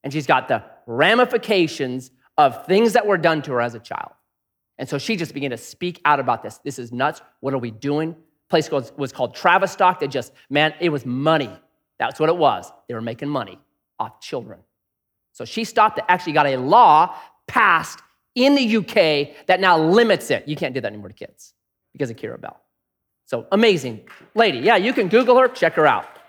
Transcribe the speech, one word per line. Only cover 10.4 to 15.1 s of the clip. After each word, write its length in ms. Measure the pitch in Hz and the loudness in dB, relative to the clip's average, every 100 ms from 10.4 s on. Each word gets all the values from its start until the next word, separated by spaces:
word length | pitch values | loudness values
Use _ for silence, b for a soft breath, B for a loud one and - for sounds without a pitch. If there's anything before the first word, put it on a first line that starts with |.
| b | b
man, 240 | 143 156 151 | 0 0 0
it 120 | 170 | -4
was 160 | 147 123 | -4 -6
money. 440 | 127 151 160 123 95 _ _ _ _ | -2 0 0 -2 -10 _ _ _ _
That's 220 | 117 143 | -6 -2
what 80 | 156 | -2
it 80 | 175 | 2
was. 340 | 147 95 - - - | 2 0 -10 -20 -12
They 60 | |
were 80 | 117 | -8
making 300 | 117 113 147 | -8 -8 -6
money 280 | 143 101 95 _ _ _ _ | -6 -6 -16 _ _ _ _
off 220 | 113 _ | -12 _
children. 400 | - 135 107 85 _ _ _ _ _ | -12 -12 -12 -20 _ _ _ _ _